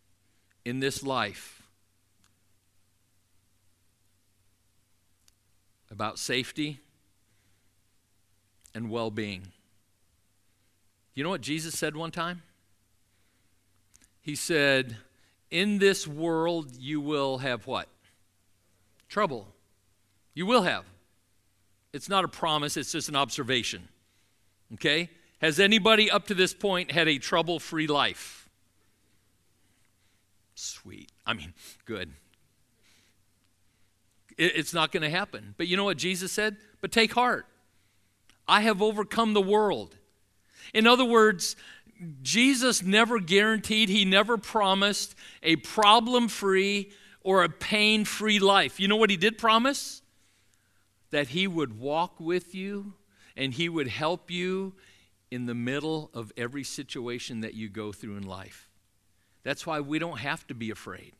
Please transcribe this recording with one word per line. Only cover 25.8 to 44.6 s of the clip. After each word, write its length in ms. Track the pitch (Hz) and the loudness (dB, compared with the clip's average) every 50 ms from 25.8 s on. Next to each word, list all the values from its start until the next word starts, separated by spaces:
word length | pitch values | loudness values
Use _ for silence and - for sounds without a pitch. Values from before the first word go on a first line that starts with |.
| 175 220 220 214 214 196 | 6 6 6 6 4 4
up 160 | 196 208 - - | 2 0 0 -2
to 60 | 208 | 0
this 200 | 180 185 170 - | 0 0 0 -2
point 380 | - - 202 190 175 180 - | -4 -4 -2 -2 -2 -4 -2
had 160 | 143 170 160 160 | 0 0 2 2
a 100 | 147 135 | 0 -2
trouble-free 680 | - - 190 170 165 165 175 147 - - 165 156 156 147 | -2 -2 0 0 0 0 -2 -6 -6 -6 -6 -4 -2 0
life? 640 | 147 143 127 104 87 - - - - - - _ _ _ _ _ _ _ _ _ _ _ _ _ _ _ _ _ _ _ _ _ _ _ _ _ _ _ _ _ _ _ _ _ _ _ _ _ _ _ _ _ _ | 0 0 0 0 -2 -6 -12 -18 -18 -20 -20 _ _ _ _ _ _ _ _ _ _ _ _ _ _ _ _ _ _ _ _ _ _ _ _ _ _ _ _ _ _ _ _ _ _ _ _ _ _ _ _ _ _
Sweet. 560 | - - - - - - 101 - - - - _ _ - | -14 -12 -12 -12 -14 -18 -20 -20 -20 -20 -20 _ _ -6
I 80 | - 117 | -4 -4
mean, 200 | 98 76 82 85 - - - - - _ | -4 -6 -14 -20 -20 -20 -20 -20 -18 _
good. 260 | - 110 98 92 78 69 - _ _ _ _ _ _ _ _ _ _ _ _ _ _ _ _ _ _ _ _ _ _ _ _ _ _ _ _ _ _ _ _ _ _ _ _ _ _ _ _ _ _ - - | -10 -10 -8 -8 -10 -12 -18 _ _ _ _ _ _ _ _ _ _ _ _ _ _ _ _ _ _ _ _ _ _ _ _ _ _ _ _ _ _ _ _ _ _ _ _ _ _ _ _ _ _ -4 0
It, 200 | 165 175 143 156 | 0 2 2 0
it's 160 | 151 - - | -2 -2 -2
not 180 | 170 156 156 | -2 0 0
gonna 180 | - 180 156 151 | 0 -2 -2 -2
happen. 460 | 156 185 208 - - 113 107 104 101 - | -2 -2 -4 -6 -8 -14 -14 -14 -10 -6
But 100 | 170 180 | -4 -2
you 100 | - 202 | 0 0
know 80 | 202 | 0
what 120 | 202 175 - | 0 -2 -2
Jesus 340 | - 185 190 170 190 175 | -2 -4 -4 -4 -4 -6
said? 260 | - - 208 214 208 - - _ _ _ | -4 -2 -2 -2 -4 -6 -12 _ _ _
"But 100 | - 185 | -10 -2
take 220 | - 226 226 220 - | 2 2 2 4 2
heart. 340 | 240 247 247 214 - - - _ _ _ _ _ _ _ _ _ _ _ _ _ _ _ _ _ _ _ - | 2 2 2 0 -2 -6 -10 _ _ _ _ _ _ _ _ _ _ _ _ _ _ _ _ _ _ _ 2
I 140 | 175 208 | 4 4
have 200 | 208 226 214 180 | 6 4 4 4
overcome 520 | 208 214 214 214 208 208 - 226 233 220 214 | 2 0 2 0 -4 -2 0 2 2 4 4
the 80 | 208 | 2
world." 540 | 190 185 208 214 214 202 165 117 98 85 - - _ _ _ _ _ _ _ _ _ _ _ - - - - | 4 4 4 4 4 2 0 -2 -4 -8 -14 -20 _ _ _ _ _ _ _ _ _ _ _ -20 -14 -4 0
In 120 | 214 220 | 4 6
other 200 | 233 247 247 262 | 8 8 6 6
words, 500 | 233 233 226 214 214 208 175 - - - - - - - - - - - - 175 165 147 131 | 6 6 6 6 6 4 2 -2 -6 -6 -8 -14 -20 -20 -20 -20 -20 -20 -16 -14 -14 -14 -10
Jesus 600 | 131 131 151 220 247 269 277 240 247 254 226 - 180 | -6 -2 2 4 4 4 4 4 2 2 2 2 2
never 360 | 185 196 214 233 220 247 226 | 2 4 4 4 4 2 -2
guaranteed, 720 | 180 156 185 196 208 220 220 214 - - 220 214 220 185 | 0 2 4 4 4 4 2 0 0 0 2 2 2 4
he 160 | 190 214 196 | 4 2 4
never 320 | 185 190 196 208 214 240 214 | 4 6 4 4 4 2 -2
promised 760 | - - - 220 | -2 -2 0 2